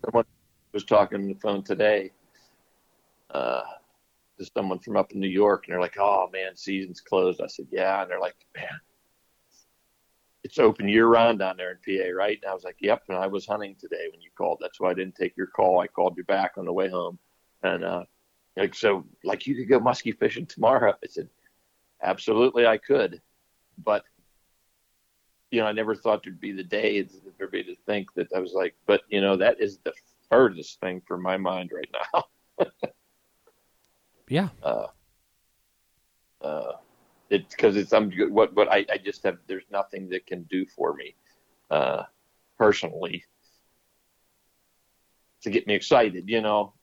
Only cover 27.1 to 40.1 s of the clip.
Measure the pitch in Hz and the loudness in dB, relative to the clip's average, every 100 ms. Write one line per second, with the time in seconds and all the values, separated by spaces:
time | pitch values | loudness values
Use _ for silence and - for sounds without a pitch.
27.1 | 95 98 - 95 95 92 87 - 104 95 | -10 -20 -12 -8 -8 -8 -10 -6 -6 -4
28.1 | - 85 92 92 95 90 - - 101 - | -6 -6 -4 -4 -2 -4 -4 0 0 0
29.1 | 104 98 95 104 - 104 98 78 - _ | 0 2 4 2 2 -2 -4 -10 -10 _
30.1 | _ - 117 127 87 73 - 92 90 - | _ 2 4 4 2 -12 -10 -8 -8 -8
31.1 | 92 90 95 92 92 90 85 - - - | -6 -2 -2 -2 -4 -6 -10 -10 -8 -4
32.1 | 175 - _ _ - - _ - - _ | -2 -4 _ _ -4 -4 _ -12 -12 _
33.1 | _ _ _ _ _ _ _ _ _ _ | _ _ _ _ _ _ _ _ _ _
34.1 | _ - 143 190 - 73 57 52 - _ | _ -4 -2 -2 -4 -4 -2 -4 -12 _
35.1 | _ _ _ _ _ _ _ _ _ _ | _ _ _ _ _ _ _ _ _ _
36.1 | _ _ _ 69 76 58 - _ _ _ | _ _ _ -8 -6 -8 -12 _ _ _
37.1 | _ - 101 - - 233 101 - 113 107 | _ -2 -2 0 2 4 4 2 2 2
38.1 | 90 104 104 110 98 104 101 101 101 95 | 0 2 4 4 4 4 4 2 -4 -6
39.1 | - 101 87 - 95 - 101 98 98 92 | -4 -4 -4 -8 -12 -6 -6 -6 -8 -8